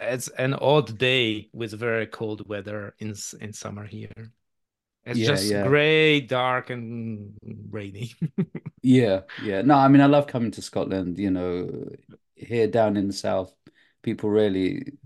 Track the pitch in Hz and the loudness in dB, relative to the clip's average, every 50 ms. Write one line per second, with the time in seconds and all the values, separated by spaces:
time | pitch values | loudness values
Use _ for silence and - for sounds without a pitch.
0 | - 117 127 127 - - - - 127 135 135 - 123 131 147 151 135 110 110 101 | -6 -6 -6 -6 -6 -8 -6 -4 -2 -2 -2 0 2 4 4 4 2 0 -2 -2
1 | 127 127 131 131 120 110 107 107 104 _ - 110 117 104 107 104 120 117 113 113 | 0 2 2 2 2 0 -2 -4 -8 _ -12 -12 -10 -10 -8 -6 -4 -4 -2 -4
2 | 107 107 - - 117 107 107 104 101 98 104 101 98 104 104 104 101 104 - - | -4 -6 -8 -8 -8 -8 -8 -8 -10 -10 -10 -10 -10 -10 -10 -10 -10 -12 -14 -12
3 | 107 107 101 104 - - - - 110 107 107 - - 101 101 101 107 101 101 107 | -10 -10 -10 -10 -12 -14 -14 -14 -14 -14 -14 -14 -14 -12 -12 -12 -14 -14 -14 -14
4 | 107 104 - 113 113 113 _ _ _ _ _ _ _ _ _ _ _ _ _ _ | -16 -16 -16 -18 -20 -20 _ _ _ _ _ _ _ _ _ _ _ _ _ _
5 | - 120 123 117 110 147 143 135 98 104 101 101 101 131 143 147 147 156 156 156 | -10 -6 -2 0 0 2 0 0 0 0 0 0 2 2 4 4 4 4 4 6
6 | 156 156 151 143 123 104 127 123 127 127 127 127 - - 123 120 113 113 120 117 | 6 6 4 4 2 0 -2 0 0 0 -2 -2 -4 -6 -8 -8 -8 -8 -8 -8
7 | 113 113 110 104 104 101 107 110 - - 107 101 104 104 104 107 101 98 95 101 | -8 -8 -8 -10 -12 -14 -18 -18 -16 -16 -16 -14 -14 -12 -12 -12 -12 -12 -12 -12
8 | 113 113 - - 165 - - - - - - - - - - _ - 131 127 127 | -12 -12 -10 -6 -8 -6 -4 -4 -6 -6 -8 -14 -16 -16 -10 _ 2 4 6 6
9 | 120 104 95 95 - - - - 110 107 98 95 120 143 147 139 135 135 143 139 | 6 4 2 0 -2 -6 -12 -10 -6 -4 -2 2 4 6 6 8 8 8 8 8
10 | 139 143 147 143 143 - - 123 117 107 95 104 - - - 104 - - 95 95 | 8 8 6 4 4 2 -2 -2 -2 -4 -4 -6 -10 -8 -4 -4 -4 -2 -2 -4
11 | 90 90 85 90 101 98 92 90 90 90 87 90 92 - - - - - - - | -4 -4 -4 -2 0 0 0 0 -2 -2 -4 -4 -6 -6 -8 -10 -12 -12 -16 -18
12 | _ _ - - _ _ _ - - 98 117 117 110 101 120 117 110 107 101 104 | _ _ -20 -20 _ _ _ -18 -10 -4 0 0 2 2 4 2 2 2 2 0
13 | 98 98 98 - - 98 95 95 92 - _ _ _ _ _ _ _ _ _ _ | 0 -2 -4 -4 -4 -4 -2 -4 -4 -6 _ _ _ _ _ _ _ _ _ _
14 | - 117 107 - - 107 104 107 107 104 95 95 92 90 95 - - - - - | -6 -6 -6 -4 -2 2 4 4 4 4 2 0 0 0 -2 -4 -8 -12 -14 -16
15 | - | -10